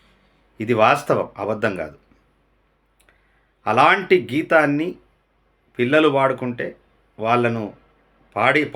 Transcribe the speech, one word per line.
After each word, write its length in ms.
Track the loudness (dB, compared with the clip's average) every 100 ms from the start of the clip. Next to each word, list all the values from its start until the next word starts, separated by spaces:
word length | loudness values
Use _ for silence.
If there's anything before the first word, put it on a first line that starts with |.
| _ _ _ _ _ -8
ఇది 160 | -2 2
వాస్తవం, 440 | 4 2 0 -2 -4 -8
అబద్ధం 300 | -8 -4 -4 -4
కాదు. 180 | -10 -14 _ _ _ _ _ _ _ _ _ _ _ _ _ _ _ _ -2
అలాంటి 520 | 4 4 4 2 0 0
గీతాన్ని 580 | -6 2 2 2 0 -6 -10 _ _ _ _ _ _ _ -4
పిల్లలు 320 | 0 2 2 2
పాడుకుంటే 520 | 0 0 -6 -8 -10 -12 _ _ _ -6
వాళ్ళను 480 | 0 0 0 -2 -8 -12 _ _ _ _ _ -2
పాడి, 280 | 2 2 0